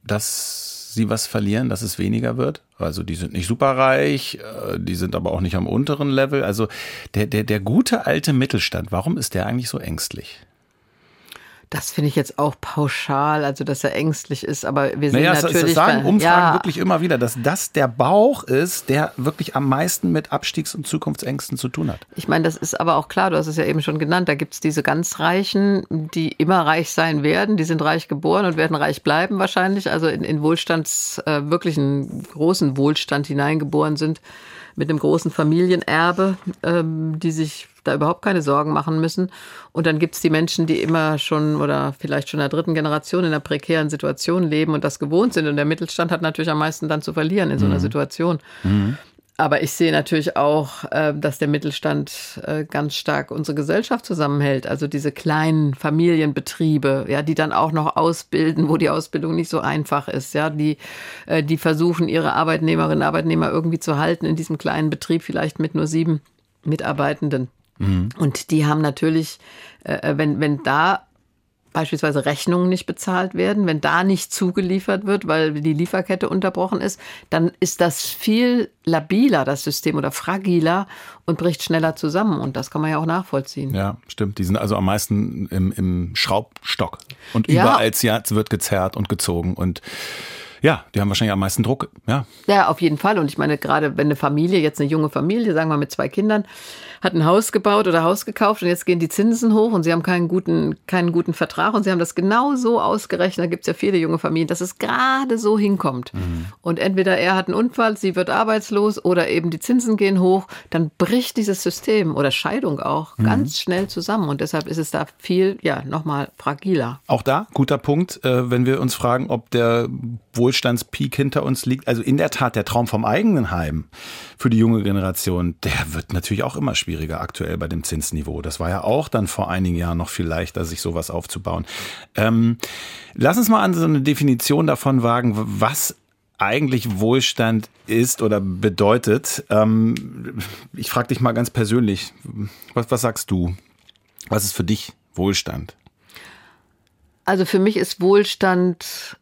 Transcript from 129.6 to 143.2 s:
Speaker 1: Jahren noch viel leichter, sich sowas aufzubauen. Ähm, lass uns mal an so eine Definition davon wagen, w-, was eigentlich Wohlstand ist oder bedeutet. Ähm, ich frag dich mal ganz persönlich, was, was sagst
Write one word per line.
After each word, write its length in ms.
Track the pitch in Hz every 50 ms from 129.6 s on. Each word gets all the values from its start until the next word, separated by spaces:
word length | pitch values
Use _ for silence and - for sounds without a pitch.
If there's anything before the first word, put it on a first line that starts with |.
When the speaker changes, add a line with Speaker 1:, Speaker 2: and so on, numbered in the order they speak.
| 95 90 87
Speaker 1:
Jahren 220 | 85 85 85 85
noch 100 | 85 85
viel 180 | - - - 92
leichter, 380 | 82 80 80 85 - - - 87
sich 160 | 80 85 -
sowas 320 | - 85 82 85 80 -
aufzubauen. 540 | 82 85 82 - - 92 92 90 85 82 87 - - - - - - - - _ _
Ähm, 420 | - 107 113 113 113 117 117 117 117 - - - - - - - - - - -
lass 240 | - 120 139 175
uns 120 | 233 240 208
mal 120 | 226 214
an 120 | 208 190 180
so 100 | 170 165
eine 180 | 165 151 143
Definition 640 | 135 147 147 - 147 143 127 113 - - 147 151 165
davon 360 | 151 139 - - 139 135 131 117
wagen, 340 | 117 117 123 123 120 104
w-, 40 | 107 110
was 520 | 113 101 101 107 113 143 - - - - _ _ _ _ _ _ _ _
eigentlich 640 | _ 98 98 113 143 151 135 127 120 104 117 104 92
Wohlstand 680 | 107 113 123 135 123 - - - 117 113 113 110 104 - _ _ _
ist 360 | - 113 113 123 127 - -
oder 180 | 113 107 107 101
bedeutet. 1040 | 98 95 90 92 101 107 90 - 104 101 113 123 - 113 107 - - - - - - _
Ähm, 920 | 104 107 107 110 110 110 110 113 117 113 - - - - - - - 113 - 101 104 - - - -
ich 160 | - 123 -
frag 200 | - 123 117 -
dich 100 | 131 110
mal 140 | 127 123 117
ganz 160 | 117 120 120
persönlich, 640 | _ - 113 101 113 123 120 104 98 95 - - _ - - - - 107 101 101 - - - - -
was, 160 | 120 117 -
was 120 | 131 117
sagst 280 | - 117 107 -